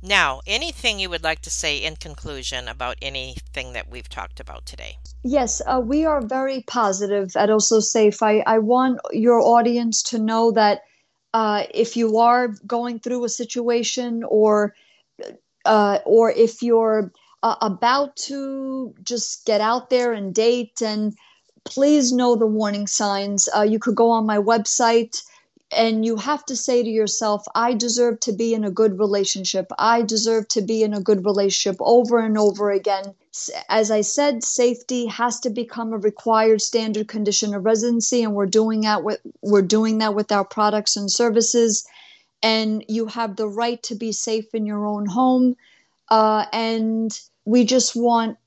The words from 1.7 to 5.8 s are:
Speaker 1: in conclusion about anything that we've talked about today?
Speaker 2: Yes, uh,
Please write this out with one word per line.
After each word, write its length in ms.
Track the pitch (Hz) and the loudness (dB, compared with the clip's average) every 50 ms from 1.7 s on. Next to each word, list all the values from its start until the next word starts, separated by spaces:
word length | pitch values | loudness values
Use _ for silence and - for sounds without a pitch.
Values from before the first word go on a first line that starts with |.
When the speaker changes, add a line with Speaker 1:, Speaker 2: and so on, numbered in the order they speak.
| 147 143 | -6 -4
Speaker 1:
in 200 | 107 160 156 156 | -6 -8 -10 -12
conclusion 720 | - 165 151 - - 165 147 135 127 - - 127 123 123 | -16 -16 -16 -14 -14 -14 -12 -10 -10 -10 -10 -10 -10 -12
about 260 | 113 117 123 123 123 - | -12 -10 -8 -10 -10 -10
anything 720 | - 139 135 135 131 131 127 120 - - - - 131 127 123 | -12 -12 -10 -10 -12 -12 -14 -16 -16 -14 -14 -12 -12 -10 -12
that 160 | 117 - - | -12 -12 -12
we've 180 | - 117 117 - | -14 -18 -18 -16
talked 320 | - - 95 87 - - | -14 -14 -14 -14 -16 -18
about 260 | 135 - 73 60 - | -18 -18 -18 -18 -18
today? 320 | - - - - 53 - - - - - - - | -20 -20 -18 -18 -18 -18 -18 -20 -20 -20 -12 -8
Speaker 2:
Yes, 380 | 254 254 294 254 226 - - - | -2 -2 0 0 -2 -6 -8 -4
uh, 160 | - 262 254 | -4 -4 -4